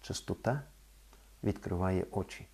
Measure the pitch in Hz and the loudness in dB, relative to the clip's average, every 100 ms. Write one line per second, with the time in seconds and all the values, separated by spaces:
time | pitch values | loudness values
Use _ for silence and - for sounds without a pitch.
0 | - 98 - 101 - 139 139 - - - | -6 -6 -2 0 2 0 -2 -18 -20 -20
1 | - - - - 110 98 92 87 92 92 | -20 -20 -20 -4 -2 0 0 2 4 4
2 | 87 - 92 - - | 2 -2 -4 -8 -16